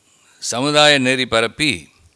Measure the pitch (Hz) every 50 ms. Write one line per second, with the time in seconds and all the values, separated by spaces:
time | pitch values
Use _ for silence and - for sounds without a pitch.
0 | - - - - - - - - - - 113 117 131 147 147 147 151 147 147 139
1 | 127 127 131 127 127 113 117 113 113 113 - - 151 147 107 85 76 - - -
2 | - - -